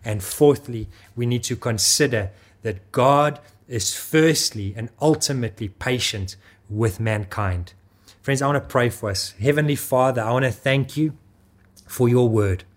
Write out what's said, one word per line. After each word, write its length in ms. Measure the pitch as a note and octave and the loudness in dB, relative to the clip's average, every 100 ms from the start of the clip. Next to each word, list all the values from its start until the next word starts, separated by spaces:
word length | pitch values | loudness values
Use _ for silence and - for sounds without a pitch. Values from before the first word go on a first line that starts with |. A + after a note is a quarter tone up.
And 180 | A#2 G#2 | -6 -6
fourthly, 640 | - - D3 C#3 - A#2 G2 - - - | -6 4 4 4 -2 -10 -10 -16 -16 -4
we 80 | |
need 180 | A#2+ A#2+ | -2 -2
to 120 | - A#2+ | -4 -6
consider 720 | B2 A2 - - C#3+ A2+ G2 - _ _ | -4 -2 0 2 2 2 -4 -10 _ _
that 300 | A2+ G2 _ | -8 -8 _
God 480 | - B2+ C#3+ D3 - - _ _ | 2 4 4 2 -2 -16 _ _
is 280 | A#2+ - | -6 -6
firstly 800 | - - D#3 D#3+ D#3 - A2+ G2 G2 | -6 0 4 4 4 -2 -4 -8 -8
and 140 | A2+ _ | -12 _
ultimately 680 | D3+ D3+ - C3+ A2+ - G#2+ | 2 2 0 -2 -4 -6 -12
patient 680 | - - B2+ - G#2+ F#2+ - - _ _ | -6 -4 -2 -2 -4 -8 -10 -20 _ _
with 320 | G#2 A2+ F#2 | -2 -2 0
mankind. 720 | A2+ G#2+ G2 - G2+ F2+ F2 - _ _ - _ | -2 -2 -4 -4 -2 -2 -6 -14 _ _ -20 _
Friends, 220 | - C3+ | -2 0
I 40 | C#3 | 2
want 160 | C#3+ | 0
to 60 | - | 0
pray 220 | C3 B2 | 0 0
for 180 | - G#2+ | 0 -6
us. 220 | G2 - - | -4 -6 -4
Heavenly 360 | A2+ D3 D3+ C#3+ | 0 2 2 -2
Father, 440 | - B2+ C3 B2 | 0 2 2 2
I 100 | A2 | 0
want 120 | B2 | 0
to 80 | C3 | 0
thank 440 | - C#3 C3+ C3 D3 | -2 0 0 0 -2
you 200 | D#3 - _ _ _ _ _ - - | -4 -4 _ _ _ _ _ -20 -18
for 220 | - B2 | 0 2
your 200 | B2 A#2+ | 4 4
word. 360 | A2 G2+ F#2 - | 2 2 -2 -6